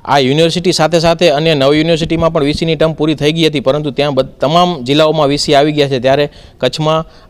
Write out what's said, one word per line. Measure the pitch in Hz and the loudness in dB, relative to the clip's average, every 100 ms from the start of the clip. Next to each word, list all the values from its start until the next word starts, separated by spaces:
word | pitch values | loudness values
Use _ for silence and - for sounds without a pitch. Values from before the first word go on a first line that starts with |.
| - | -2
આ | 143 | 0
યુનિવર્સિટી | 127 147 165 180 180 | 2 2 0 0 -2
સાથે | 156 156 170 | 0 0 0
સાથે | 165 165 175 | 0 2 2
અન્ય | 143 160 151 | 2 0 2
નવ | 135 | 2
યુનિવર્સિટીમાં | 151 160 165 160 165 165 | 2 0 0 -2 -2 0
પણ | 160 | 0
વી | 143 | -2
સીની | 147 165 156 | -2 -2 0
ટર્મ | 160 | -2
પૂરી | 151 156 143 | -2 -2 -2
થઈ | 147 | -2
ગઈ | 165 160 | 0 0
હતી, | 151 | 0
પરંતુ | 123 143 151 | -2 -2 -2
ત્યાં | 127 147 | -4 -2
બધ-, | 135 135 - | -2 -4 -2
તમામ | 131 165 180 170 | 0 2 0 -2
જિલ્લાઓમાં | 123 147 156 160 143 | -2 2 2 2 0
વી | 143 | 0
સી | - | 0
આવી | 143 151 | 2 2
ગયા | 151 139 | 0 0
છે. | 135 | 0
ત્યારે | 127 139 143 - - - | 0 0 -2 -6 -20 -6
કચ્છમાં | 127 - 156 160 160 - - | -6 -2 -2 -2 -4 -14 -10